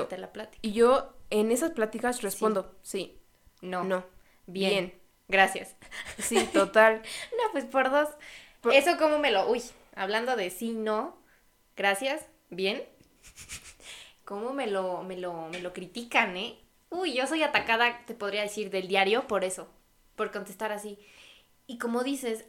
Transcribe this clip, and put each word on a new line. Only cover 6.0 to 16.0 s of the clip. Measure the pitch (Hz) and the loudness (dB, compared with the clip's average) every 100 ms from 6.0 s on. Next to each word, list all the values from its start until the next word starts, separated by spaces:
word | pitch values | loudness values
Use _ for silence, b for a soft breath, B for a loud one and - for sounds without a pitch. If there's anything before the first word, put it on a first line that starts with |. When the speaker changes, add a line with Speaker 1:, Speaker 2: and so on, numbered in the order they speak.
| - - | -14 -8
Speaker 2:
Sí, | 202 226 226 | 0 2 4
total. | - 190 220 220 220 | 4 4 8 8 6
Speaker 1:
<laughs> | - - - | -4 -12 -6
No, | 466 453 | -2 0
pues | 311 | -2
por | 240 269 262 | -2 0 2
dos. | 285 294 - B B B B | 2 0 -4 B B B B
Speaker 2:
Por | 233 | 6
Speaker 1:
Eso | 269 294 330 | 6 6 4
como | 311 302 | 4 4
me | 285 | 2
lo, | 202 190 | 2 2
uy, | 233 - - - - | 0 -2 -16 -20 -8
hablando | 196 214 240 247 | -2 -2 0 -2
de | 180 | -2
sí, | - 226 | -4 -6
no, | 226 214 214 285 - b b b _ _ - | -4 -2 -2 -2 -10 b b b _ _ -2
gracias, | 196 196 269 302 - _ _ | 0 0 -2 -4 -8 _ _
bien. | 175 190 247 - _ _ _ | -4 -2 -2 -8 _ _ _
<laughs> | - - - - - - - - - _ | -20 -20 -16 -16 -18 -20 -20 -20 -20 _
¿Cómo | - 202 233 | -14 -8 -6
me | 277 233 | -4 -2
lo, | 196 185 175 | -2 -2 -4
me | 185 180 | -6 -8
lo, | 180 170 160 | -8 -8 -8
me | 175 | -8
lo | 180 | -8
critican, | 180 185 - | -10 -12 -12